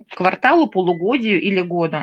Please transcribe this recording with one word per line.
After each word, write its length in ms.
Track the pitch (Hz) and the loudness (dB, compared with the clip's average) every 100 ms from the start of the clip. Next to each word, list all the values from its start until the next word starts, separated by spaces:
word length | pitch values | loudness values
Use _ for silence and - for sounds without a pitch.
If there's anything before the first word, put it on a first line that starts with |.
| - - | -14 -2
кварталу, 520 | 185 180 254 339 254 | -2 2 2 4 2
полугодию 720 | 185 180 170 185 262 220 190 | 0 -2 -2 0 0 0 0
или 180 | 202 190 | 0 -2
году. 360 | 175 175 165 156 | -2 -2 -2 -4